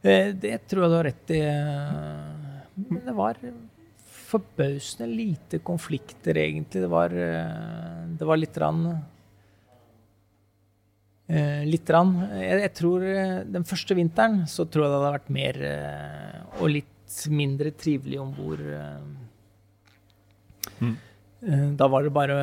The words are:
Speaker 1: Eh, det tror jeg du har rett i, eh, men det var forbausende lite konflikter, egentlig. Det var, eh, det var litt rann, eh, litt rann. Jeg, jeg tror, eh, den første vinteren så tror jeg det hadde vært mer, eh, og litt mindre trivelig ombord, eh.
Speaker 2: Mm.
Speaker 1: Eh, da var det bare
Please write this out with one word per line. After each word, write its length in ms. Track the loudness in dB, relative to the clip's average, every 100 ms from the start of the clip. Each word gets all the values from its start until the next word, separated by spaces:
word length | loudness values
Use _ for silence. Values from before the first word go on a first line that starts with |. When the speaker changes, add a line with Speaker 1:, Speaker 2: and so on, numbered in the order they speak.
Speaker 1:
Eh, 300 | 8 6 6
det 340 | 0 -4 -4 -2
tror 140 | 2
jeg 60 | 4
du 60 | 4
har 60 |
rett 280 | 2 -4 -2
i, 80 | 0
eh, 1040 | 2 0 -2 -4 -4 -6 -6 -10 -10 -12 -12 -14 -14 -10 -4
men 120 | -4 -4
det 100 | 0
var 200 | 0 -2 -10 -14 -20 _ -20 -20 -20 -20 -2
forbausende 800 | -2 -2 0 0 0 -8 -8 -4 -2
lite 440 | 0 -2 -4 -6
konflikter, 720 | -2 -4 -2 -6 -6 -6 0 2
egentlig. 440 | 2 0 -4 -2
Det 80 | 2
var, 200 | 4 4
eh, 960 | 0 -2 -2 -4 -8 -10 -10 -12 -10 -10 -4
det 80 | 0
var 100 | 2
litt 180 | 0 0
rann, 460 | 0 2 0 -2 -8 -18 _ _ _ _ _ _ _ _ _ _ _ _ _ _ _ _ _ _ _ _ -2
eh, 340 | 0 0 0 0
litt 220 | -2 4
rann. 240 | 6 6 4 -2
Jeg, 280 | -4 0 2
jeg 100 | 2 0
tror, 280 | 2 2 0
eh, 320 | 0 0 -2
den 220 | -4 -4 -4
første 300 | -4 0 2
vinteren 460 | 4 4 4 4 0
så 180 | -2 0
tror 160 | 2 2
jeg 80 |
det 60 | 4
hadde 160 | 2 0
vært 180 | -4
mer, 260 | -2 -2 -2 -4
eh, 920 | -4 -6 -8 -10 -12 -14 -14 -14 0
og 100 | 2
litt 460 | 0 -4 -20 -16 -10 -2
mindre 400 | 0 0 0 -4
trivelig 480 | -2 -2 0 -2 -6
ombord, 400 | -8 -8 -8 -6
eh. 380 | -8 -8 -10 -12 -14 -16 -18 _ _ _ _ _ _ _ _ _ _ _ _ -12 -12 -4
Speaker 2:
Mm. 200 | -4 -4 -12 _ _ _
Speaker 1:
Eh, 240 | 0 2 2 4
da 120 | 4
var 160 | 4
det 100 | 2
bare 240 | 0 2 0